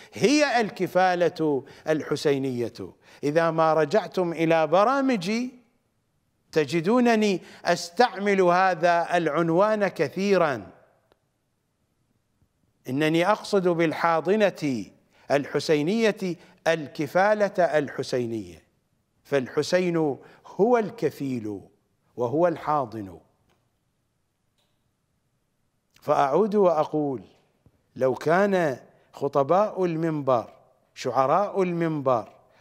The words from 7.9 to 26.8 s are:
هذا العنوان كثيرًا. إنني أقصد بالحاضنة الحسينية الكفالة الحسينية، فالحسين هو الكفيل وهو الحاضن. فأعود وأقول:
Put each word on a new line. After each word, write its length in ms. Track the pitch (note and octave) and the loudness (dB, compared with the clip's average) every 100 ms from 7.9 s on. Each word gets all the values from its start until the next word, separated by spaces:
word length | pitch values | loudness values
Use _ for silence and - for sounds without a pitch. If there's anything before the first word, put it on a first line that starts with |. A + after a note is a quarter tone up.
| - B3 F#3+ G3+ G3 | 0 0 0 0 2
هذا 760 | F3+ F3 F#3+ E3+ F3 E3+ E3 F3 | 4 4 2 2 2 2 0 0
العنوان 720 | D#3 D3 E3+ E3 G#3+ G#3+ G3 | 0 0 2 2 2 2 -2
كثيرًا. 840 | - D3+ F3+ G3+ F#3+ D#3+ A#2+ F#2 - _ _ _ _ _ _ _ _ _ _ _ _ _ _ _ _ _ _ _ _ - | -2 -4 -2 0 2 2 -2 -8 -20 _ _ _ _ _ _ _ _ _ _ _ _ _ _ _ _ _ _ _ _ -8
إنني 380 | C3 D#3 E3 F3+ | -4 0 2 2
أقصد 420 | G#3+ - G3+ F3+ | 0 0 0 2
بالحاضنة 1160 | E3+ E3 - E3+ E3 D#3+ G#3+ G3 E3+ D3 A#2+ F#2 - _ _ - | 2 0 0 0 2 2 2 2 0 -4 -4 -8 -16 _ _ -2
الحسينية 1080 | C#3 C3+ D3 - D3+ D3+ A3+ A3 G#3 F#3+ E3 - _ D#3+ | -2 0 -4 0 0 0 0 0 0 -4 -6 -12 _ -2
الكفالة 1120 | E3 C#3 - C#3+ F3 G3+ G#3+ G3+ G3+ E3+ D3+ | -2 -4 -8 -2 2 2 2 0 0 0 0
الحسينية، 840 | C3+ - C3 C3 A#2+ A2+ F2+ D#2 _ _ _ _ _ _ - | -2 -6 -6 -4 -4 -6 -10 -16 _ _ _ _ _ _ -4
فالحسين 920 | C#3 B2 - C#3+ F3+ F3+ E3+ D3+ B2+ - - - | -2 -2 -4 0 0 0 0 -2 -4 -10 -20 -12
هو 320 | - A3 A#3+ | -2 2 2
الكفيل 840 | G3+ - D3+ - C#3 B2 G#2+ G2 F2 _ _ _ _ - | 0 -4 -6 -4 -8 -8 -8 -12 -14 _ _ _ _ -6
وهو 300 | A#2+ D3 F3 | -4 0 0
الحاضن. 720 | D#3 - D3 A#2+ A2 G2 E2 _ _ _ _ _ _ _ _ _ _ _ _ _ _ _ _ _ _ _ _ _ _ _ _ _ _ _ _ | 0 -2 -2 -4 -8 -12 -14 _ _ _ _ _ _ _ _ _ _ _ _ _ _ _ _ _ _ _ _ _ _ _ _ _ _ _ _
فأعود 600 | - C#3+ C#3 D3+ G#3+ G#3 | -2 0 2 2 0 2
وأقول: 680 | F3+ D#3 | 2 2